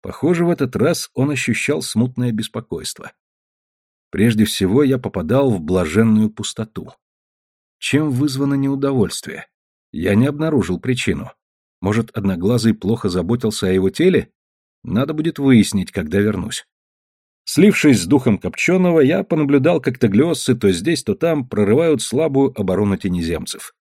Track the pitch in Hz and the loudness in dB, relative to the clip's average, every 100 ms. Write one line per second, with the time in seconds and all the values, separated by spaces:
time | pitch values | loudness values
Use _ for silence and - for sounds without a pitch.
0 | - - 147 170 170 170 127 95 135 165 | -14 -4 0 2 0 0 -2 0 0 0
1 | - - 139 135 - 110 - 151 - 107 | -6 -2 -2 -2 -4 -2 -2 -4 -2 -2
2 | 127 123 123 110 107 113 - 80 78 - | -2 -2 -4 -4 -6 -10 -10 -10 -10 -12
3 | - _ _ _ _ _ _ _ _ _ | -18 _ _ _ _ _ _ _ _ _
4 | _ - 113 107 107 - 95 120 139 131 | _ 0 2 4 0 0 2 2 2 0
5 | 101 95 80 131 139 98 78 92 82 92 | -2 -6 0 2 2 0 0 -2 0 2
6 | 113 107 107 - 104 - 110 - - _ | 4 4 2 -2 -10 -10 -10 -12 -16 _
7 | _ _ _ _ _ _ _ _ - 143 | _ _ _ _ _ _ _ _ -2 0
8 | 156 127 147 131 139 139 139 139 139 135 | 0 -2 -2 -2 -2 0 -2 -2 -2 0
9 | 90 - - - - _ _ _ _ - | -2 -4 -12 -16 -18 _ _ _ _ -6
10 | 113 101 139 147 156 143 90 87 123 123 | 0 2 2 0 -2 0 -2 -4 -4 -2
11 | - 71 - _ _ _ _ _ 95 110 | -2 -4 -8 _ _ _ _ _ -2 -2
12 | 113 - 98 90 95 120 113 - 92 113 | -4 -4 -2 -2 0 2 0 0 -2 -2
13 | 98 90 85 127 110 - 95 95 95 - | -2 -2 -2 -2 -2 -2 0 2 0 2
14 | 180 151 - _ _ _ _ _ - 101 | 2 2 -2 _ _ _ _ _ -4 -2
15 | 139 156 160 151 139 120 95 101 90 98 | -2 -2 -4 0 6 6 6 -2 -4 -6
16 | 78 92 104 98 101 - _ _ _ _ | -2 0 0 -2 -6 -10 _ _ _ _
17 | _ _ _ _ - - 202 - 151 117 | _ _ _ _ -4 4 6 6 4 4
18 | 87 139 127 98 - - - 185 180 165 | 2 2 2 0 -4 -4 0 2 2 4
19 | 135 190 190 160 143 143 147 170 135 127 | 4 2 -2 -2 2 2 2 0 -2 0
20 | 113 101 165 156 - 127 101 87 110 170 | 2 2 2 0 -2 2 2 0 -2 -2
21 | - 98 170 151 127 - 101 127 165 143 | -4 -2 -2 -2 -4 -2 2 2 2 0
22 | - 120 160 135 139 - 92 92 104 95 | -2 -2 0 2 0 0 -2 0 0 0
23 | 98 87 82 82 - - - _ | -2 -4 -4 -6 -8 -14 -16 _